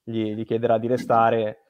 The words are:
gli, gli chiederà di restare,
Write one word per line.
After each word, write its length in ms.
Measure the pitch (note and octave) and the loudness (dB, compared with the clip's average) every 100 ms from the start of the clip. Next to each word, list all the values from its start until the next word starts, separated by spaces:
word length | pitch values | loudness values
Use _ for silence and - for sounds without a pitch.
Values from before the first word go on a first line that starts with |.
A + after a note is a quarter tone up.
gli, 320 | - A2+ G#2+ | -8 -4 -4
gli 120 | G#2+ A2+ | -4 -4
chiederà 320 | A2+ A#2 A2+ | -2 2 0
di 100 | A#2 | 0
restare, 720 | B2 - A#2 A2+ A2+ G#2+ - _ | -2 2 4 4 2 -2 -6 _